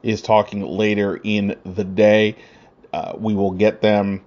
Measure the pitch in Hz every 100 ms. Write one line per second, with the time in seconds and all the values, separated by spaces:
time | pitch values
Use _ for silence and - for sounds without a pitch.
0 | 117 107 - 110 104 101 95 90 107 104
1 | 101 87 107 107 101 - - 92 95 95
2 | 107 107 107 117 - _ _ _ - -
3 | - - 107 104 98 92 107 107 107 104
4 | 98 95